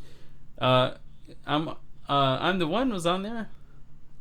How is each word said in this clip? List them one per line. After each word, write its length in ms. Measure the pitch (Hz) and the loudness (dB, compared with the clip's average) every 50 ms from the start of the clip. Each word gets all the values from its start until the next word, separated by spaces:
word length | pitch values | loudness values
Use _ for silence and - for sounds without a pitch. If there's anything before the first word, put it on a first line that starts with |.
| - - - - - - - - - - - - | -8 -8 -8 -10 -8 -8 -8 -8 -8 -8 -4 2
Uh, 360 | 123 127 127 127 127 - - - - - - - - - - - - | 4 6 6 6 6 4 0 -4 -10 -12 -12 -12 -14 -14 -14 -10 -4
I'm, 220 | 139 143 151 165 - | 0 0 0 0 -2
uh, 60 | - - - - - - - - | -4 -6 -8 -8 -8 -8 -2 2
I'm 500 | 143 143 139 135 131 - - 170 196 185 | 4 6 6 6 4 4 2 2 2 2
the 80 | 170 | 2
One 240 | 151 175 226 269 254 | 2 2 2 2 2
was 140 | 214 185 165 | 0 2 2
on 160 | 170 180 190 | 2 2 2
there. 280 | 196 214 233 226 202 - - - - - - - - - - - - - - - | 0 -4 -4 -4 -6 -6 -8 -10 -12 -12 -12 -12 -10 -10 -10 -10 -10 -10 -10 -10